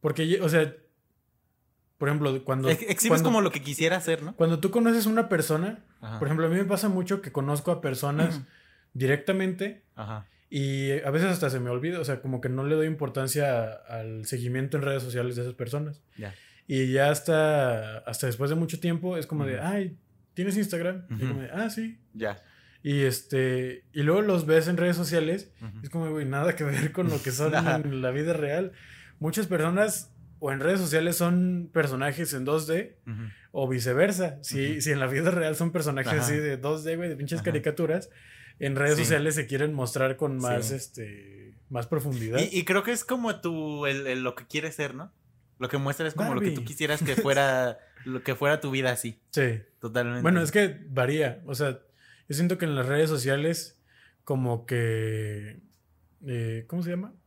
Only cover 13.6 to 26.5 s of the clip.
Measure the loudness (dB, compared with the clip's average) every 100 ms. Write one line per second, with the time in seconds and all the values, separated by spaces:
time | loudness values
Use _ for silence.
13.6 | 0 -6 -12 -10 -8 -8 -6 -4 -2 -2
14.6 | -2 -2 -2 -2 -4 -4 -4 -4 -6 -6
15.6 | -6 -4 -6 -10 _ -12 -12 -12 -20 -20
16.6 | _ 0 2 4 4 4 2 4 4 4
17.6 | 2 0 -4 -10 -8 -4 -4 -2 0 0
18.6 | -2 -2 -2 0 -2 -4 -4 -2 -2 -2
19.6 | -2 -2 -2 -6 _ _ _ -4 -2 0
20.6 | 0 -2 -2 -4 -8 -4 -2 -4 -6 -4
21.6 | -4 -4 -8 -10 _ -6 -6 -6 _ -20
22.6 | -20 _ -2 2 2 0 -2 0 2 0
23.6 | -2 -8 _ -2 4 4 4 2 6 4
24.6 | 6 2 2 2 2 2 2 -2 -6 _
25.6 | -14 -12 -8 -4 -4 -2 -2 0 0